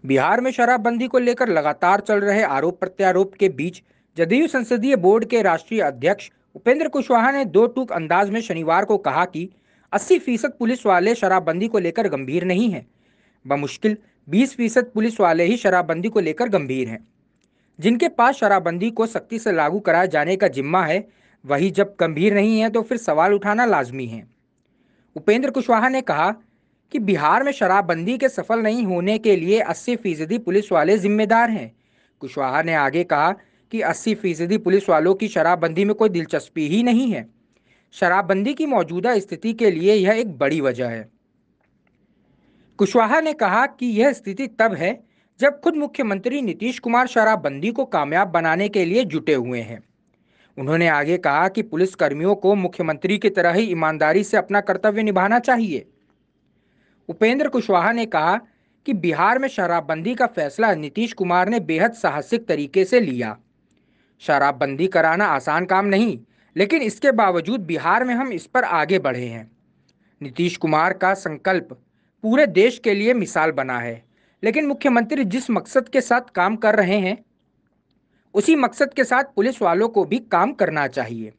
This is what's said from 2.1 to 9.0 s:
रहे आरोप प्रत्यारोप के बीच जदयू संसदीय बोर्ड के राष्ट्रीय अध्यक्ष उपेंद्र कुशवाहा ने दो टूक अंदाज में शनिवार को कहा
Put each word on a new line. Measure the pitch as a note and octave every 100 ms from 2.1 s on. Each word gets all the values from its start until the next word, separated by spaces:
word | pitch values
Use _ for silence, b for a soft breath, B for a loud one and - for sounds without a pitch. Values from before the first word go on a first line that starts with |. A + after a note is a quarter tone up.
| G#3
रहे | G3+ G3+
आरोप | G3+ C#3 D#3 F3+
प्रत्यारोप | F#3 - F#3+ F3+ G3
के | - F#3+
बीच | C3+ E3 F3+ _ _ _ -
जदयू | E3 A#3+ D#4+
संसदीय | C4 A#3 B3 B3+ B3+
बोर्ड | F3 A3 A3+
के | A#3+
राष्ट्रीय | F#3+ E3 - A3
अध्यक्ष | D#3 B2+ D3 G3+ - _ _ -
उपेंद्र | A#3 C#4+ D#4
कुशवाहा | C#4+ - A#3+ A#3+
ने | C#4 A#3+
दो | E3 A#3
टूक | A#3 B3+
अंदाज | E3+ D#3+ E3+ G3+
में | A3
शनिवार | A3+ E3 D#3+ E3+ G#3
को |
कहा | G3+